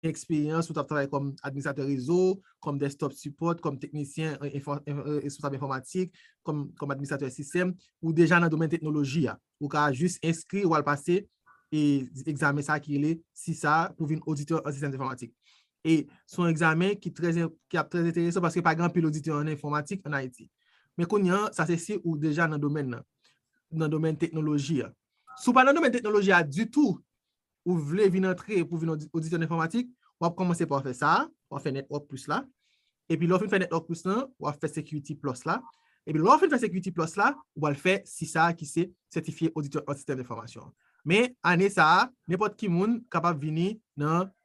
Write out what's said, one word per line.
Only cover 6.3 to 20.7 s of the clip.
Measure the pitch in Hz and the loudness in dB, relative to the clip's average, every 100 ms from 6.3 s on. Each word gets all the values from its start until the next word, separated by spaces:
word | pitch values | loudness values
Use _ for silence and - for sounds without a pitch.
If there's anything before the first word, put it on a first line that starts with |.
| _ | _
comme, | - 151 143 - | -6 -6 -6 -8
comme | 143 | -6
administrateur | 139 143 143 135 | -6 -4 -4 -6
système, | 127 143 175 180 180 _ _ | -8 -4 0 0 -2 _ _
ou | 165 | -2
déjà | 160 160 175 | 4 6 8
dans | 170 | 6
le | |
domaine | 156 160 | 2 0
technologie, | 165 156 147 139 147 123 | -2 -2 -2 0 0 0
hein, | 101 _ _ | -2 _ _
ou | 143 | -4
qu'a | 151 147 | 2 2
juste | 127 175 175 | 2 0 0
inscrit | 160 165 - 196 190 | -2 -2 -4 -2 2
ou | 160 | 2
à | |
le | |
passer | 147 143 - 180 202 _ _ _ _ | 2 -2 0 0 0 _ _ _ _
et | 156 147 143 127 131 143 | 2 4 2 0 -8 -6
examen | 147 151 143 | 0 0 0
ça | 143 151 | -2 -2
qui | 147 143 | -2 -2
est | 151 165 _ | 0 -2 _
sisa | - - 160 151 156 180 - | -14 -8 -2 2 2 0 -4
pour | 156 | -4
venir | 156 160 | -2 -2
auditeur | 151 147 160 143 | -6 -2 -2 -2
en | |
système | 139 143 | -4 -6
d'informatique. | 131 131 127 120 _ _ _ _ _ | -4 -6 -8 -14 _ _ _ _ _
Et | 160 160 143 _ _ | 4 4 2 _ _
c'est | - | 0
un | 170 | 2
examen | 160 165 160 185 196 | 4 4 4 2 0
qui | 180 | -6
est | |
très | - 170 165 | -4 -2 0
in-, | 165 - _ | -2 -6 _
qui | 170 | -4
est | |
très | 151 175 170 | -2 0 0
intéressant | 165 170 180 | 2 0 0
parce | 170 | 0
que, | 180 | 2
par | 170 | 0
exemple, | 160 175 175 | 2 2 2
l'auditeur | 160 156 156 147 | 0 0 -2 -2
en | 151 | -2
informatique | 151 147 147 147 196 143 | -4 -4 -4 -4 -8 -6
en | |
Haïti. | 147 131 - 110 _ _ | -6 -6 -12 -20 _ _